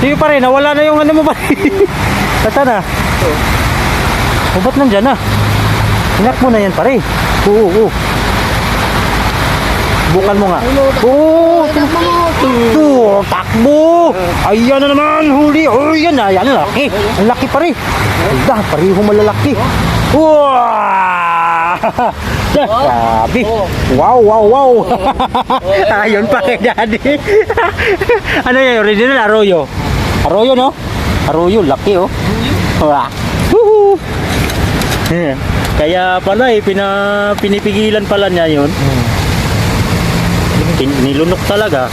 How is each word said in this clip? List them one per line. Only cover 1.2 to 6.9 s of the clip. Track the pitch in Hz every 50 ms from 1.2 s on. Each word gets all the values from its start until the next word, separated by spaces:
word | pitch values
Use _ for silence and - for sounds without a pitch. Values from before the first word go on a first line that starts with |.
| 311
pare. | 311 269 - - - 302 - 392 - 392 392 392 - -
<laughs> | - - - - - - - - - -
Nasaan | 220 - 277 277 254
na? | 233 202 175 - - - - - - - - - 151 - - 151 - - - - - - - - - - - - - - - - - - - -
Oh, | - 185
ba't | 185 247 262
nandyan | 269 277 262 202 196 208 269
na? | 254 - - - - - - - - - - - - - - - - - - - - -
Hinak | 196 233 254 -
mo | 254 262
na | 233 220
yan, | 202 196 180
pare. | - 160 233